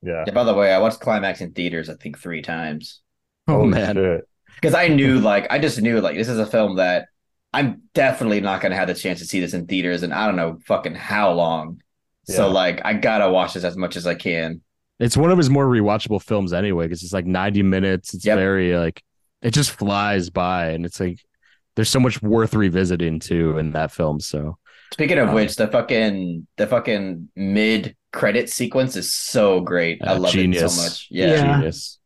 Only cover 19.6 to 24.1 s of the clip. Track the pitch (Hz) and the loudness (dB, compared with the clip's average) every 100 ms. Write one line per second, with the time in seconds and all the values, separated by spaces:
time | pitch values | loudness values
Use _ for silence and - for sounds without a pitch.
19.6 | 139 - 101 101 104 101 85 85 90 90 | 0 -2 -2 0 0 0 -2 -2 -2 0
20.6 | 82 80 87 - 92 87 _ _ _ _ | -2 -4 -6 -4 -6 -6 _ _ _ _
21.6 | _ - 110 135 127 104 107 113 110 110 | _ -2 0 2 2 0 0 2 2 2
22.6 | 101 87 92 87 85 80 - 85 82 78 | 2 2 0 0 -2 -4 -2 0 2 0
23.6 | 78 78 78 - 80 | -2 -2 -4 -2 -2